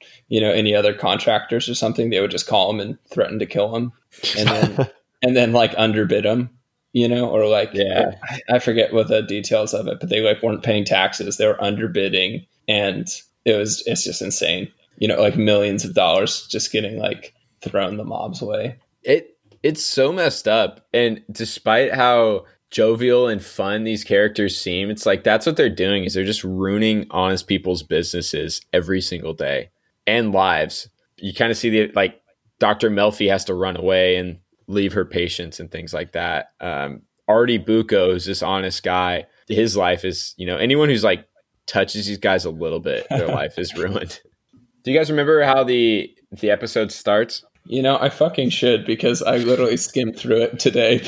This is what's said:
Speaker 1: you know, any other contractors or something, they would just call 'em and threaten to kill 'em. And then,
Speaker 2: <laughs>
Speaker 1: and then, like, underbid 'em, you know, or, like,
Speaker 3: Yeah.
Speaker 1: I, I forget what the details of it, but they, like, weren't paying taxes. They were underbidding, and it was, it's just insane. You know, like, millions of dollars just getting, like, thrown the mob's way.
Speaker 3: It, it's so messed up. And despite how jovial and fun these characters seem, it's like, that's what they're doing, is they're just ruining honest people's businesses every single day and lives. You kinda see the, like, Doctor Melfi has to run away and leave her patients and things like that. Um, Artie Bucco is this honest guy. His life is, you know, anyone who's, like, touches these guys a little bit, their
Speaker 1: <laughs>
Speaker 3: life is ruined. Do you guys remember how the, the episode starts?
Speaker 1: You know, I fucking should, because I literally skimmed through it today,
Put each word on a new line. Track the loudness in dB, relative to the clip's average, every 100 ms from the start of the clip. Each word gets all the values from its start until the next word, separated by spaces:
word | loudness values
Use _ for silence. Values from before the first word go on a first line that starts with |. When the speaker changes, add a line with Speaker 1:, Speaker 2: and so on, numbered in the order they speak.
| -20 -20 _
Speaker 1:
you | 0
know, | 2
any | 2 4
other | 4 2
contractors | 2 0 0 2 0 0 -4 -2
or | -4
something, | -2 -2 0
they | 0
would | 0
just | -2 0
call | 2 2
'em | 0
and | -6 -10 _
threaten | -2 -2 -2
to | -4
kill | -2 -2 -2
'em. | -6 -8 _ -10 -6 0
And | 0
then, | 2 0 0 -4 -4 _
Speaker 2:
<laughs> | _
Speaker 1:
and | 0 4
then, | 4
like, | 4 2 2
underbid | 2 2 2 2 2
'em, | 0 -2 -8 _ _ _
you | 0 2
know, | 2 0
or, | 2 4
like, | 2 2
Speaker 3:
Yeah. | 0 0 2 0 -2
Speaker 1:
I, | -10 -12 0 0
I |
forget | 2 2 4
what | 2 2
the | 0
details | 0 -6 0 0 0 -2
of | -4
it, | -6
but | -2
they, | 0
like, | 2 2
weren't | 0 -2
paying | 0 0 2
taxes. | 2 2 0 -6 0
They | 2
were | 2
underbidding, | -2 -2 -2 -2 0 0 -2 -4 -12 _ -2
and | 0 0 -4 -8 -12 -16 _ 0
it | 0
was, | 0 -4 -4
it's | -4 -4
just | -6
insane. | -6 -4 -2 -2 -6 -14 _ _
You | -2
know, | 2
like, | 2 2
millions | 2 2 2 -2 -2
of |
dollars | 2 2 2 0 -4 -6
just | -6 -4
getting, | -4 -4 -4
like, | -6 -6 -12 _ _ _
thrown | -6 -4 -4 -6
the | -8
mob's | -8 -8 -8
way. | -6 -6 -6 -10 _ _
Speaker 3:
It, | -8 -8 -10 _ _ _
it's | -6 -4 -4
so | -2 -2
messed | 0 -2 -2 0
up. | 0 0 -4 _
And | 0 0 -2 -10
despite | -10 -10 -6 0 2 2
how | 2 4 4 4 0 -6 _ _
jovial | 2 2 4 4 4 2
and | 0
fun | -6 -6 -4 -2
these | -4 -6
characters | 2 4 4 2 -2 -2
seem, | -4 -4 -4
it's | -2 0
like, | 2
that's | 2 2 2
what | 2
they're | 0
doing, | 2 0 0 0
is |
they're | -2
just | -2 -2
ruining | -4 -4 -2 0 2 0 -2
honest | -2 0 -2 -2
people's | -2 -2 -4
businesses | -2 -2 -2 -4 -4 -6 -6 -8 -2
every | -2 0 -2
single | -2 -6 -8
day | -6 -4 -4 -6 _ _ _ 0
and | 0 2
lives. | 2 2 2 -2 -6 -14 _ _ _
You | -10
kinda | -2 -2
see | 0 0
the, | 2 2 0
like, | 0 -2 _ _ _ _
Doctor | 0 2 0
Melfi | 2 2 2 2
has | 2 0
to |
run | -2 -2 -2
away | 0 4 4 2
and | -2 -10 _ _ -6
leave | -2 0
her | -2
patients | -2 -2 -4 -6 -10 -12
and | -14
things | -12 -10
like | -8 -8
that. | -6 -4 -4 -8 _
Um, | -8 -6 -8 -10 -18 _ 2
Artie | 4 4 2
Bucco | 2 0 2 2 2
is | 0 -4
this | -6
honest | -2 -2 -4 -4
guy. | -2 0 0 -2 -8 _ -4
His | 0 0 2
life | 2 0 -2
is, | -6 -10 -10
you | -6
know, | -2
anyone | 0 2 2
who's, | 2
like, | 2 0 -4 _ _ _ -4
touches | -2 0 -2 -6
these | -4
guys | 0 0 -2
a |
little | -6 -4 -4
bit, | -4 -6 -4
their | -4 -2
Speaker 1:
<laughs> | -2
Speaker 3:
life | -4 -6
is | -8 -6
ruined. | -6 -4 -8 -14 _ _ _ _ _ _
Do | 0
you | 2
guys | 2
remember | 2 4 4
how | 6 4 4
the, | 4 4 2 -2 -12 _
the | -4 0
episode | 0 0 -2 -2
starts? | -4 0 2 2 -4 -16 _ -8
Speaker 1:
You | -2
know, | 2 2
I | 0
fucking | 0 0 0 -2
should, | 0 2 2 0
because | -2 0 0
I | 0 0
literally | 2 2 2 0
skimmed | -2 -2 -2 -4
through | 0 2
it | 2 0
today, | 0 2 4 2